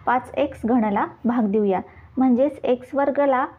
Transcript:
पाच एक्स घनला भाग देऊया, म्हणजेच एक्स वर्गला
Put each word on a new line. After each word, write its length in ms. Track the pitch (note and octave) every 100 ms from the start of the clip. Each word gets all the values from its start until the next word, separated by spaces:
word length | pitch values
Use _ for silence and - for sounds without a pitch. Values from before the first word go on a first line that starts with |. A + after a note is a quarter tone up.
| -
पाच 240 | B3 B3 -
एक्स 300 | C#4+ - A3
घनला 400 | B3 G#3+ G3+ E4 -
भाग 260 | A#3 A#3+ G#3+
देऊया, 300 | G#3+ G3+ F#3 - - - -
म्हणजेच 420 | C4 A#3+ C#4+ D4
एक्स 300 | - B3 B3
वर्गला 500 | C4+ C#4 C#4 C#4+ B3+ C#4+